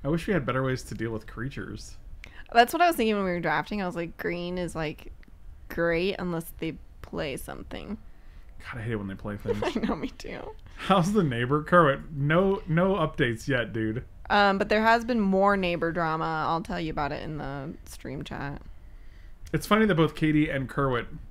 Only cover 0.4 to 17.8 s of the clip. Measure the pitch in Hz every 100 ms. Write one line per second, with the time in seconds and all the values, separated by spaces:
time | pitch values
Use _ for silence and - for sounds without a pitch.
0.4 | 123 127 131 127 - 107 113 110 - -
1.4 | 127 - 92 104 - - - - - -
2.4 | - 233 240 330 349 330 220 208 190 175
3.4 | 170 151 - 208 180 170 170 - 170 170
4.4 | 175 180 170 160 156 - - - - -
5.4 | - - - - 170 165 185 - 180 165
6.4 | 165 - 160 - - - - 165 160 131
7.4 | - 69 - - 78 214 - - - -
8.4 | - - - 127 110 110 98 95 107 101
9.4 | - - 311 233 226 240 - - - -
10.4 | - - - - - - 170 214 160 117
11.4 | 123 147 151 175 151 135 - 147 143 165
12.4 | 196 196 185 165 190 190 156 - 127 113
13.4 | - 127 110 110 110 113 - - - 208
14.4 | 202 196 202 214 220 233 226 240 196 190
15.4 | 196 202 180 170 165 165 165 160 160 160
16.4 | 139 160 - 175 160 156 143 147 - 151
17.4 | 139 139 135 -